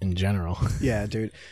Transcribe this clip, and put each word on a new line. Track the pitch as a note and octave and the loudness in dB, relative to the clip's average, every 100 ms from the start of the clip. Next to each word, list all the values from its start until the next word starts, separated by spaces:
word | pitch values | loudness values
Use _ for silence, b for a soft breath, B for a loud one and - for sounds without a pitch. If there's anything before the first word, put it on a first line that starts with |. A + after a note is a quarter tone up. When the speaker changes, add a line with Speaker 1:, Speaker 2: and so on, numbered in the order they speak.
Speaker 1:
in | F#2+ F2+ | -2 2
general. | F#2+ G2+ E2+ F2 - | 2 2 0 0 0
<laughs> | - | 2
Speaker 2:
Yeah, | B2+ G#2+ G#2 | 2 0 0
dude. | A2+ A2 | -2 -4
Speaker 1:
Squa-, | - B | -6 B